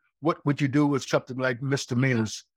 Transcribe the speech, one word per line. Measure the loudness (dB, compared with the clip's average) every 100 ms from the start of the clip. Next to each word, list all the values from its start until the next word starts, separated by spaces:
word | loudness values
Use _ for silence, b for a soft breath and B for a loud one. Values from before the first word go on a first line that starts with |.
| _ _
What | -2 0 0
would | 0
you | 2
do | 2 2
with | 2
something | 0 -2 -2 -4
like | -2 -2
misdemeanors, | -2 -2 -2 0 2 2 0 -4 -16